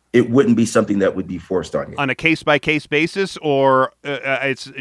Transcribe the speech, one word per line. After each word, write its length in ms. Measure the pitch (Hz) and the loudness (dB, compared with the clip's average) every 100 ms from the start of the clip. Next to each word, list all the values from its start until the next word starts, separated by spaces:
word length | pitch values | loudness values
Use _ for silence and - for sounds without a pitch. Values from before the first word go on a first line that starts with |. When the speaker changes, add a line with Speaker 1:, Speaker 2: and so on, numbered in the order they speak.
| _ | _
Speaker 1:
It 160 | 120 117 | 2 4
wouldn't 260 | 123 120 113 | 4 4 4
be 100 | 110 | 2
something 340 | 117 104 101 | 0 0 0
that 160 | 95 92 | 0 -2
would 120 | 87 | -6
be 100 | 90 | -10
forced 380 | - 92 80 76 | -6 -4 -4 -6
on 160 | - | -6
you. 60 | - | -6
Speaker 2:
On 120 | 139 | -6
a 60 | 127 | -2
case-by-case 720 | 165 156 - 147 - 151 - | 0 0 2 0 0 -2 -2
basis, 500 | 147 165 196 190 - | -2 -2 -2 -6 -4
or, 500 | 156 139 135 131 127 _ 143 | -2 2 4 4 2 _ -10
uh, 60 | |
uh, 280 | 135 131 131 | -6 -4 -2
it's 280 | 139 127 135 135 | -2 -4 -10 -10